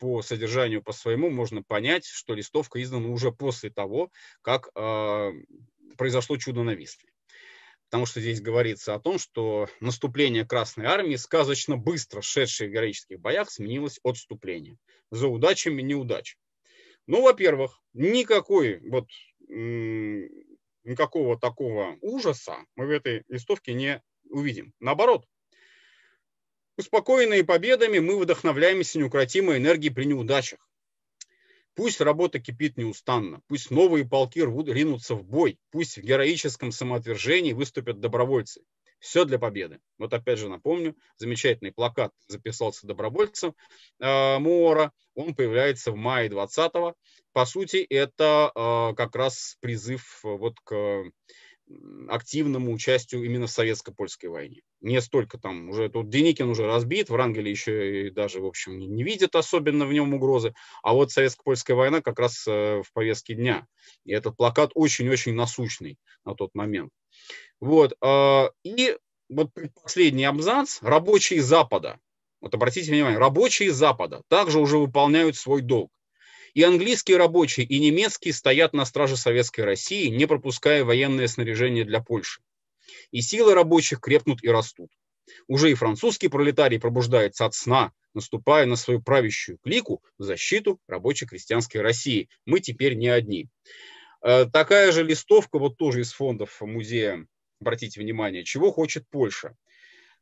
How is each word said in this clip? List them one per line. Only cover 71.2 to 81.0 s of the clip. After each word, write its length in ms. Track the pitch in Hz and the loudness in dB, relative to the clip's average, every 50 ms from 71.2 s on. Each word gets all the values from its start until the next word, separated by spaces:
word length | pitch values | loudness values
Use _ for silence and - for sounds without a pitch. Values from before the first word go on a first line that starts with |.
| - - 185 160 135 | 4 2 2 2 4
Запада". 560 | 127 156 165 147 - - 92 78 62 - - _ _ _ _ _ _ _ _ - | 6 6 6 6 4 2 -2 -2 -4 -12 -14 _ _ _ _ _ _ _ _ -10
Вот 120 | 98 - | -8 -4
обратите 380 | 104 120 123 117 190 170 151 151 | -2 0 0 0 -2 -2 0 2
внимание, 260 | 147 147 127 107 110 | 2 2 2 4 4
рабочие 540 | 127 135 135 165 233 254 - - 208 190 151 | 4 4 6 4 4 4 2 2 2 0 2
Запада 500 | 127 151 147 131 117 90 80 - - - - | 4 4 4 4 2 -2 -8 -8 -10 -2 2
также 320 | 160 190 202 170 151 156 | 2 4 4 4 4 2
уже 180 | 147 139 147 151 | 4 4 4 2
выполняют 580 | 147 135 123 143 143 143 151 160 165 160 147 | 2 2 2 4 4 4 6 4 4 2 0
свой 260 | - - 127 139 143 131 | -2 -2 -2 0 0 0
долг. 280 | 120 131 113 90 - _ _ _ _ _ _ _ _ - - - - - | 0 0 0 0 -2 _ _ _ _ _ _ _ _ -20 -20 -20 -4 2
И 80 | 143 165 | 4 6
английские 540 | 175 180 165 185 226 247 - - - 185 180 | 6 6 6 4 2 0 0 2 4 6 6
рабочие, 480 | 175 165 165 175 165 135 - - 123 | 6 6 6 4 2 2 2 -2 -2
и 140 | 120 139 139 | 0 2 2
немецкие 540 | 151 151 151 175 214 214 - - - 175 139 | 4 4 4 4 2 0 -2 -4 -4 -6 -4
стоят 400 | - - 135 131 147 165 156 - | 0 2 4 4 6 4 4 2
на 100 | 143 135 | 0 -2
страже 300 | 123 - 147 147 135 135 | -2 0 0 0 0 0
советской 460 | 120 - 123 117 123 120 117 - - 107 | 0 0 2 2 2 2 0 -2 -2 -2
России, 460 | 101 98 95 - - 196 202 180 127 | 0 0 -2 -2 -4 -4 -2 -2 0
не 180 | 110 123 147 | 0 0 2
пропуская 580 | 147 156 135 - 139 120 - - 147 151 147 135 | 2 2 0 -2 -4 -4 0 2 4 4 4 4
военное 440 | 117 120 123 | 4 4 2